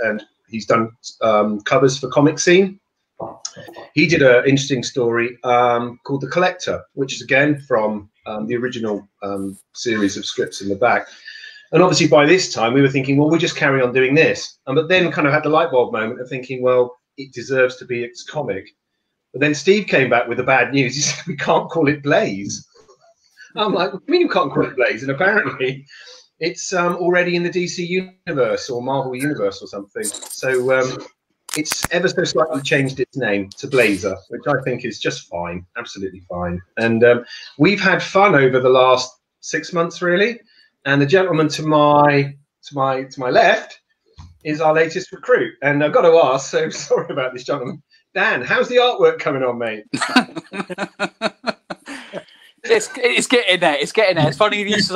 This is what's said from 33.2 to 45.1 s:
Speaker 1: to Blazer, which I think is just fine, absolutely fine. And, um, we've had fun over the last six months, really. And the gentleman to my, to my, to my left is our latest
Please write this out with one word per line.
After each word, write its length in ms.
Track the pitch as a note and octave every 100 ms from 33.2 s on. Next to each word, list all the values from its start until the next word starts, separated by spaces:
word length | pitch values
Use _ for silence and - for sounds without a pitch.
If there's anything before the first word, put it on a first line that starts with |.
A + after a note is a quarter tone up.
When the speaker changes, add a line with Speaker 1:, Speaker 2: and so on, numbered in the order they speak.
| A2+ G2+ G2 -
Speaker 1:
to 80 | C#3
Blazer, 480 | C3 A2 F#2+ G2 F#2 -
which 120 | A#2+ D3
I 120 | C#3+
think 200 | C3 A#2+ A#2
is 140 | G2+
just 280 | D#3 - -
fine, 360 | F2 F2 F2 F2+ A#2
absolutely 440 | A#2 - F#2+ F2+ F2+
fine. 320 | F2+ F2 F2 - -
And, 260 | A2+ A2+
um, 220 | A#2+ A#2+ - - - -
we've 220 | E3 G3
had 200 | F#3+ E3+
fun 340 | - F#3+ G3+ D3
over 240 | C3 B2+
the 100 | B2+
last 420 | C3 C3 B2 - - _ _
six 300 | - D#3 -
months, 300 | F3 E3+ -
really. 380 | F3 F3+ A3 A#3 _ _ _ _ C#3
And 140 | C#3+
the 60 | C#3
gentleman 420 | F#3 F#3 D#3 D3+
to 120 | C#3+
my, 720 | D#3 D3+ D3 D3 D3 C#3+ C#3 - _ _
to 100 | - C#3
my, 280 | C3+ C3
to 160 | C3 -
my 100 | B2+
left 500 | F#3+ F#3 A3 - - _ _ _ - - _
is 180 | D#3 D3+
our 120 | D#3
latest 380 | D#3 E3 F3+ -